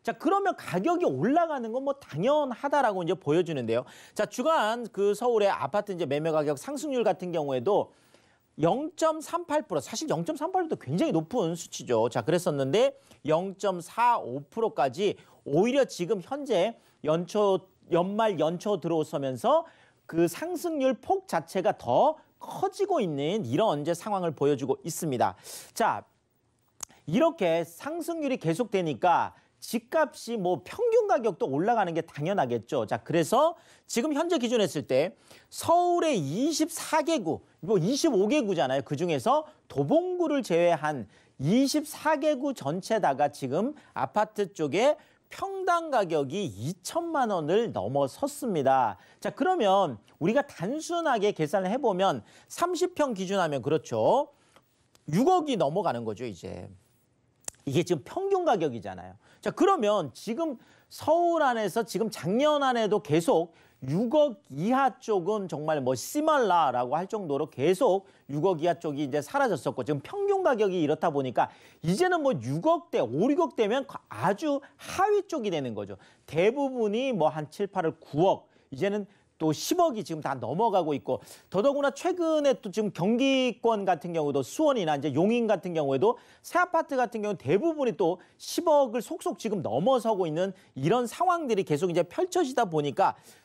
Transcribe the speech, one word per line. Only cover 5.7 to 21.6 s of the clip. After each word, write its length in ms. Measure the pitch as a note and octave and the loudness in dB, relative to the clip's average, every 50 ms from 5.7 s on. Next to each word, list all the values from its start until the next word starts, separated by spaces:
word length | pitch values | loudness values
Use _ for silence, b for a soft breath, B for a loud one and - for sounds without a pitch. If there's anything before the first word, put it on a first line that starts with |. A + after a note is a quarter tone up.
| - G#3 G#3 - | -2 -2 -2 -2
이제 140 | F#3+ E3 F3 | -4 -4 -2
매매 240 | C3+ C#3 D3 D#3 E3 | 0 0 0 0 0
가격 280 | D#3 D#3 D3+ D3 D3 C3+ | 2 2 2 0 -2 -4
상승률 460 | - - D4 C4+ D4+ D4+ C4 B3 A3+ | -4 -8 -8 -6 -6 -4 -2 0 2
같은 280 | G#3 F3+ - F#3 F3+ | 0 0 0 -4 -4
경우에도 640 | E3+ E3 D3 C#3 C3+ B2+ A#2 F#3+ G#3 E3 A#2 - b b b b b b b b b b b b _ - | -4 -2 -2 -2 -2 -2 0 2 2 2 0 -2 b b b b b b b b b b b b _ 0
영점삼팔 1040 | D3 E3+ G3 B3+ D4+ D#4+ - - D#4+ D#4+ D#4 D#4+ D4 - - F4 F4 - D4 D4+ - | 0 2 2 0 -2 -6 -4 0 0 0 0 0 -4 -6 -6 -6 -4 -2 -2 -2 -2
프로, 160 | - F3+ D3 | -2 -4 -4
사실 300 | - - - A3 E4 C#4+ | -4 -4 -6 -6 -4 -2
영점삼팔 540 | D#3 D#3 E3+ - D#4 C4+ D4 F#4 F#4 F#4 F4+ | -2 -2 -2 -4 -4 -4 -4 -2 -2 -2 -2
프로도 200 | - E3+ - - | -2 -4 -6 -4
굉장히 280 | - C#3+ F#3 E4 D#4 | -2 -2 0 0 2
높은 440 | A3+ D#3+ D#3+ - - B3 F#3 E3 F3 | 0 0 -2 -2 -2 -2 -2 -2 -2
수치죠. 540 | E3+ - - - - B2 A2+ B2 A2 A2 B2 | -6 -10 -12 -14 -10 -4 0 2 2 2 2
자, 120 | - B2+ | 0 -2
그랬었는데 760 | A#2+ - F3 F3 E3 F3+ D3+ C#3 C3+ C3 D3+ G#3+ B3+ C#4 C4+ b b b b b b | 0 0 0 0 0 0 -2 0 0 0 2 2 2 2 0 b b b b b b
영점사오 1200 | C3+ D#3 E3 F#3 G3 F3+ - - G3+ F#3 F3 D#3+ - - A3 A#3 A#3+ A#3+ G3 - A#2 B2 C#3+ D3 - | 0 0 0 0 -2 -6 -4 -4 -2 -2 -4 -6 -6 -2 2 2 2 2 2 -2 -6 -8 -8 -10 -10
프로까지 640 | - A3+ A3+ G#3 - - D3+ C3+ A#2 D#3 G#3 F#3 C3+ B B B B B B | -6 -2 -2 -2 0 0 0 0 0 0 -2 -2 -2 B B B B B B
오히려 400 | C3 C#3 D#3+ G3+ A#3+ C4 C#4+ B3+ | 0 2 2 4 4 4 2 2
지금 340 | - - - F3 E3 A3 F#3+ | 0 0 -4 -4 -2 -2 -4
현재 560 | E3+ - C4+ D4 C#4+ C#4 A3 E3+ F3 A3+ A3+ - b b b b b | -4 -6 -8 -8 -4 0 2 2 2 0 -2 -6 b b b b b
연초, 540 | D3 D#3 E3+ F3+ - - G#3 G#3 G3 F#3+ F#3 - - _ _ _ - | 0 0 0 -2 -2 0 2 2 2 2 0 -2 -8 _ _ _ 0
연말 480 | D#3+ E3 F3+ F#3+ G3+ G#3+ A3+ A3 F#3+ D3 | 0 2 2 0 0 0 0 0 0 0
연초 420 | D#3 D#3+ F3 E3+ - G#3+ G#3 E3 | 0 0 -2 -2 -2 -2 -2 -2
들어서면서 840 | - E3 E3 D#3+ D3+ - - D3 C#3 C3+ C3 A#2 - A3+ D4 E4 E4 B B B B B B B B | -2 0 0 0 0 -2 -4 -4 -4 -4 -4 -2 2 2 2 2 2 B B B B B B B B
그 220 | - - E3 F3 E3+ | -4 0 2 2 2
상승률 680 | - - D4+ F4 F4+ D4+ - F4 D#4+ C#4+ C4 C4 B3+ | 0 -2 -6 -6 -6 -4 -4 -4 -2 0 0 0 0
폭 320 | - - - F#4 G4 - - | 0 0 -2 -2 -2 -2 -2
자체가 500 | - E3+ - - - F#3+ | -2 -4 -2 -4 -4 -2